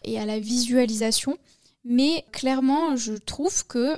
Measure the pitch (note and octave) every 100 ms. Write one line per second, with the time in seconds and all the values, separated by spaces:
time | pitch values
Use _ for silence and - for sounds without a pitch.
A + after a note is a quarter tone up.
0 | - A3 G#3+ G#3+ G#3+ B3 A#3+ B3 B3 A3
1 | A3 A3+ - C#4+ _ _ _ _ A#3+ A#3+
2 | C#4 D#4+ - - C4 C4 C4 C#4+ E4 C4
3 | A3+ G#3+ - - D#4+ - - B3 B3+